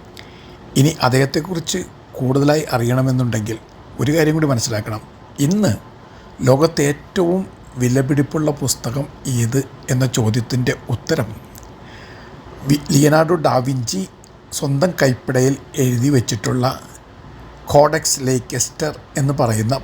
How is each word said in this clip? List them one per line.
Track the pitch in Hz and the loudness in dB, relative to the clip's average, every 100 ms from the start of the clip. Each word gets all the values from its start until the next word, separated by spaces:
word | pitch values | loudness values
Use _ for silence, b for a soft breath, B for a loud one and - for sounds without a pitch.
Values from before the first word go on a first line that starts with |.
| - - B B B B - 135 | -20 -20 B B B B -4 2
ഇനി | 147 160 131 | 2 2 2
അദ്ദേഹത്തെക്കുറിച്ച് | 131 135 160 170 170 - 185 - - - - | 2 2 -2 -4 -6 -6 -6 -8 -14 -16 -6
കൂടുതലായി | 127 135 143 156 - 127 | -2 2 2 2 0 -2
അറിയണമെന്നുണ്ടെങ്കിൽ | 117 127 131 127 123 110 107 110 - - - - | 0 0 2 0 0 -2 -4 -8 -12 -20 -14 -4
ഒരു | 131 160 | 0 2
കാര്യം | 156 160 | 2 2
കൂടി | 151 | 2
മനസ്സിലാക്കണം. | 120 107 107 110 107 - - - - 143 | 0 -2 -4 -6 -10 -12 -20 -14 -4 0
ഇന്ന് | 208 185 98 - - - B B - 127 | 2 2 0 -6 -20 -20 B B -2 4
ലോകത്തെ | 135 160 160 143 | 4 4 2 0
ഏറ്റവും | 147 - 196 170 190 185 - - 131 | -2 -6 -2 0 0 -4 -12 -14 -2
വിലപിടിപ്പുള്ള | 123 131 135 143 143 165 151 139 | 0 2 2 2 0 0 -2 -2
പുസ്തകം | 131 - 127 131 143 - 139 123 | -2 -4 -4 -6 -6 -8 -4 0
ഏത് | 113 135 - - - | 2 0 -2 -6 -2
എന്ന | 127 131 - | 0 2 2
ചോദ്യത്തിൻ്റെ | 110 120 113 127 117 98 - | 2 0 0 -2 0 -2 -4
ഉത്തരം | 123 - 151 120 - - - - - B B B B B B B - 135 | -6 -2 -2 -2 -8 -16 -20 -20 -20 B B B B B B B -8 -2
വി-, | 147 - | -2 2
ലിയനാർഡോ | 143 147 156 156 175 143 | 4 6 4 4 2 2
ഡാവിഞ്ചി | 123 127 131 117 190 185 - - - - - | 0 0 -4 -4 -6 -6 -12 -20 -20 -12 -6
സ്വന്തം | 143 139 180 - | -2 0 0 2
കൈപ്പിടയിൽ | 139 123 - 127 131 190 - - | 0 0 -2 2 2 0 -6 -2
എഴുതി | 127 120 135 135 | 0 2 2 2
വച്ചിട്ടുള്ള | - 117 - 127 127 - - - - - - - - - - | 2 -4 -2 -2 -2 -4 -12 -20 -20 -20 -20 -20 -20 -16 2
കോഡെക്സ് | 143 147 156 - 143 131 | 6 6 4 -2 -2 0
ലേയ്ക്കെസ്റ്റർ | 127 - 123 - - 151 - - 156 | -2 -2 -6 -6 -6 -8 -8 -8 -2
എന്ന് | 139 139 | 0 2
പറയുന്ന | 120 110 110 135 | 0 0 0 -2